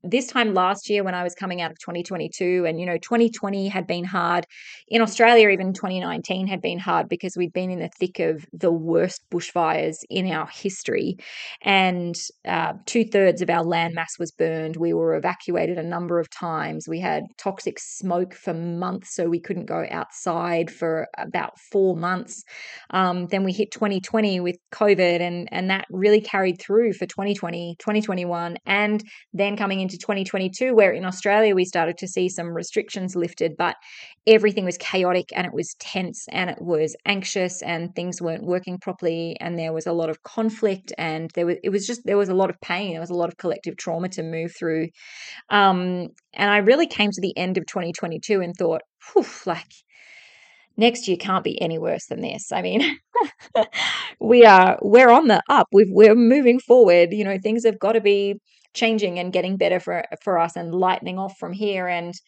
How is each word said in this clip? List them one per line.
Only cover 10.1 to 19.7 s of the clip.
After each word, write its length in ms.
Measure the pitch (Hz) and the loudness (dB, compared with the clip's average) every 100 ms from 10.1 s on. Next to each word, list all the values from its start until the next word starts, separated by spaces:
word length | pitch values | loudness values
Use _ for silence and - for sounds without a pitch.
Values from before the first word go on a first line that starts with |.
in 200 | 190 185 | -6 -4
our 160 | 160 160 | -4 -8
history. 720 | - 196 190 - - - 190 - - - - | -8 -8 -8 -6 -4 -4 -8 -14 -18 -18 -8
And, 520 | - 196 185 180 175 170 - _ - | 0 2 2 0 -6 -8 -12 _ -4
uh, 280 | 170 160 160 | -2 -4 -6
two-thirds 560 | - 240 220 202 190 180 | -4 -2 0 4 4 2
of 80 | 175 | -2
our 160 | 170 | 0
landmass 540 | 165 170 170 165 165 - | 0 -2 -2 -4 -8 -8
was 120 | 170 | -10
burned. 460 | _ 165 160 156 160 | _ -2 -2 -6 -4
We 160 | 170 | -2
were 240 | 165 165 160 | 0 0 0
evacuated 600 | 175 180 - 170 165 175 | -2 -6 -4 -4 -2 -4
a 40 | |
number 380 | 165 170 175 170 | -6 -6 -2 -4
of 80 | 160 | -4
times. 580 | - 170 160 156 156 160 | -10 -8 -6 -6 -10 -8
We 140 | 165 | -6
had 240 | 180 156 156 - | -4 -4 -8 -8
toxic 400 | 202 190 - - | -8 -6 -10 -10
smoke 560 | - - 190 175 185 | -18 -12 -4 -4 -4
for 180 | - - | -8 -10
months, 640 | 165 170 170 180 190 - | -8 -8 -6 -8 -10 -12
so 160 | - 170 | -6 -4
we 100 | 170 | -4
couldn't 240 | 170 185 | -6 -10
go 220 | - | -6